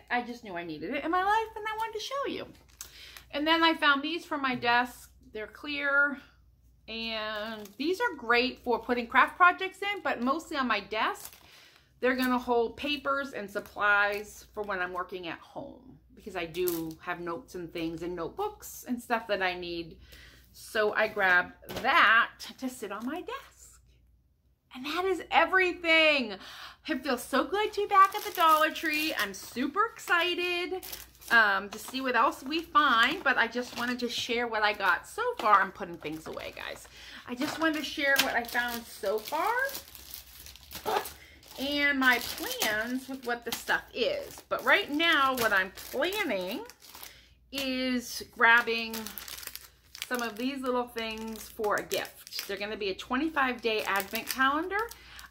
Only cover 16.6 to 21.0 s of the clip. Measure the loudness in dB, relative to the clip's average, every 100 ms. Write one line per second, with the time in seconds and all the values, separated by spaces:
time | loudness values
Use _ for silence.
16.6 | -2 -2 -6 -8 -8 -8 -6 -8 -10 -12
17.6 | -10 -6 -6 -6 -6 -6 -8 -6 -6 -8
18.6 | -14 -14 -6 -6 -2 -2 0 0 0 -2
19.6 | -6 -6 -8 -12 -20 -20 -20 -20 -20 -20
20.6 | -6 0 2 2